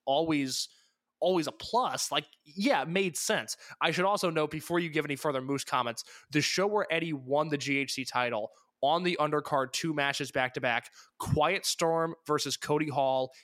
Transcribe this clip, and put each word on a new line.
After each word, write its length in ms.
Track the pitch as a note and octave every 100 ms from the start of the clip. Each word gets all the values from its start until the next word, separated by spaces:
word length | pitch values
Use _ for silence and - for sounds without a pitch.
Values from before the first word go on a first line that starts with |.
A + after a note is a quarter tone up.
| -
always, 640 | C#3 E3 D3 C3+ B2+ - _ _ _ _ -
always 280 | E3+ F#3 D3
a 40 |
plus. 580 | - - A3+ B3+ C3 -
Like, 140 | C#3+ D3+ _ D3+
yeah, 380 | D#3 A#3 G3
it 40 | D#3
made 300 | F#3 F#3+ C#3+
sense. 400 | - F#3+ A2 - - -
I 100 | E3
should 140 | D#3+ F#3
also 240 | G3+ F3+
note, 220 | D#3+ D3+
before 280 | D#3 - F3
you 80 | E3+
give 140 | D3+
any 140 | D3 C#3
further 240 | D#3 C3+
Moose 240 | C3 C#3 -
comments, 400 | C3 A#2+ A2+ - - -
the 80 | D3
show 280 | C#3 - G3+
where 200 | G#3 -
Eddie 220 | E3 E3
won 380 | D3 B2+ C#3+ D#3
the 80 | D3
G 220 | C3 C#3
H 160 | C3+ -
C 100 | B2+
title 460 | B2+ B2 A#2 A2 - _ -
on 220 | C#3 E3
the 140 | F3+ E3+
undercard, 540 | D3+ D3 C#3+ C#3+ C3
two 200 | - E3+
matches 380 | D3 C#3 C#3 C3+
back-to-back, 580 | C#3 B2+ C#3+ B2+ A#2 - - - -
Quiet 460 | - D3+ D3+ F#3+ -
Storm 500 | - E3 E3 E3 E3 -
versus 300 | D3 C#3+ -
Cody 320 | - D3+ D#3
Hall 460 | C3+ C3+ C3 B2+ -